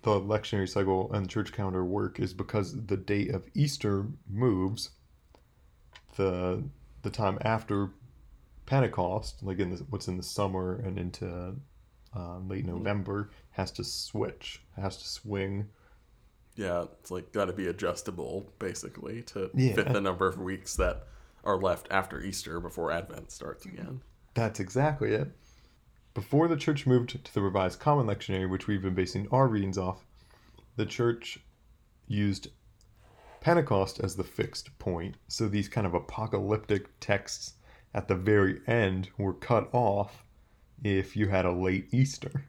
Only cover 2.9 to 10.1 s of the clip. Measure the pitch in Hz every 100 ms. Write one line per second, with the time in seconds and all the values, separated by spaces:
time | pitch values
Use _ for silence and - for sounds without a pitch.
2.9 | 95 95 101 104 92 - 104 143 - 107
3.9 | 98 104 - - 98 127 95 95 110 -
4.9 | - _ _ _ - _ _ - _ -
5.9 | - - - 95 90 90 92 135 - -
6.9 | - 104 - 104 95 110 110 - 101 98
7.9 | - - - - - - - - 135 120
8.9 | - 87 101 - - 95 95 92 92 -
9.9 | 101 -